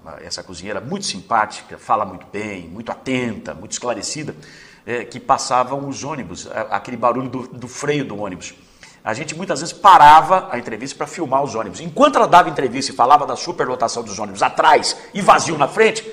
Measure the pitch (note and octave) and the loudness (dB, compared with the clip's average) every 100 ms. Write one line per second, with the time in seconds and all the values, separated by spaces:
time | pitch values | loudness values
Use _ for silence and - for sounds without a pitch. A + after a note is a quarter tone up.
0 | E2 D2 - - F2+ E2+ G2 G2 A2+ G3 | -20 -18 -14 -14 -14 -14 -10 -10 -8 -8
1 | G3+ G2 E2 A#2 G#2+ - - E2+ - A#2 | -8 -10 -2 -2 -2 -6 -16 -12 -2 -2
2 | G2 F#2 - G2+ G#2+ F#2 E2+ G2 A2+ - | -2 -10 -14 -10 -10 -10 -14 -14 -12 -10
3 | C3 B2+ A#2+ F#2+ D#2 D2+ G#2+ - A#2+ G#2+ | -4 -4 -4 -8 -12 -14 -12 -8 -6 -6
4 | - D3+ D3+ - - - - - G#2 A#2+ | -6 -10 -12 -14 -18 -20 -20 -18 -8 -8
5 | G#2 B2+ - B2 - B2+ B2 C#3 C#3 A2+ | -8 -8 -2 -2 0 0 0 -4 -8 -10
6 | C3 D3 F2+ F2 - A2 A2 G2+ - A#2 | -10 -10 -12 -14 -10 -8 -6 -6 -6 -2
7 | A#2+ B2 C3 C3 - B2+ B2 - C#3+ D3 | 0 0 -4 -8 -12 -14 -16 -8 -4 -4
8 | A2+ G#2 G2+ E2+ - - _ _ - - | -4 -8 -10 -10 -14 -20 _ _ -20 -12
9 | - A2+ D#3 D#3 G3 C#3+ D#3+ - G3+ F3 | -8 -6 -8 -8 -6 -6 -8 4 8 10
10 | D3 D#3 D#3+ F#3 - B2 A2+ G#2+ C#3 - | 12 10 8 0 0 -8 -8 -10 -10 -10
11 | D3+ - D3 C3+ C#3+ A2 G#2 - E3 - | -10 -6 -2 -2 -2 -4 -6 -8 -6 2
12 | D4 C#4+ G3 F3 E3+ D3 C3 B2+ - - | 2 4 6 6 6 2 -2 -2 -4 2
13 | B2 C#3+ C3 A#2+ E3 E3+ C3+ B2+ A#2 A#2+ | 6 6 4 -6 -6 -4 -4 -2 -2 -4
14 | A2 G2+ G#2 F#2+ C3 - D#3+ C#3+ - - | -8 -8 -8 -2 -2 2 4 4 2 -8
15 | - G3 G3 F3 C#3 D#3 - G3+ A3 - | -10 -2 4 4 4 0 0 4 2 2
16 | - | -10